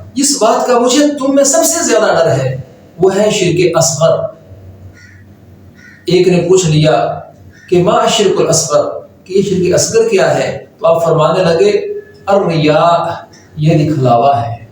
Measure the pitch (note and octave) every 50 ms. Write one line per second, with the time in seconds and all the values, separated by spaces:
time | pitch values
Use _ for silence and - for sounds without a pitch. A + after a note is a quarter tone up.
0 | - - - B3 D4 - - - G#3 A3+ - - - B3 B3 A#3+ B3 B3+ - D4
1 | D4 D4 C#4+ A#3+ C4+ C#4 C#4 C#4 C#4 - - E4 E4 - - E4 - - A#3 A3
2 | G#3 F#3+ F3 E3 E3 D3+ C3 C3 C3 B2+ - - - - - - - - - -
3 | F3+ F#3+ F#3+ G3+ G#3+ G#3 - - F3+ E3 D#3 - - - - - - - - -
4 | D#5+ D#5+ - - - - - - - - - - - - - - - - - -
5 | - - - - - - - - - - - - - - - - - - - -
6 | - - E3+ F3 F3 F3+ E3+ E3 - E3+ F#3 F#3 - D#3+ D3+ D3+ D3 D#3 - -
7 | - - - - - - - - - - - - - - F3+ F3 F3 G3+ - -
8 | - - - - G#3 F#3+ - - - - D#3 D3+ - - D3 C#3+ - - - -
9 | - - - - - - F#3 G3+ G3 G3 F#3 F3 F3 F3+ - G3 - - - A3+
10 | A3 - G#3+ F#3 E3 - - C3+ C3 - - - - - - - - E3 E3 E3
11 | E3 E3 D#3+ D3+ D3+ D#3+ - F#3 F#3 E3+ E3 E3+ G3 G#3 G#3 - - - - -
12 | - - - - - - G3 G3 F3+ E3+ E3 D3+ D3 D3+ D3+ D#3+ D#3+ E3+ E3+ E3+
13 | - - - - - - - - - - - D3+ D3+ D#3+ F3 D3+ D3+ D#3 D3+ C3+
14 | C3 A#2+ G#2+ A#2 C#3 C#3 C#3 A#2 A#2 A2+ - - - -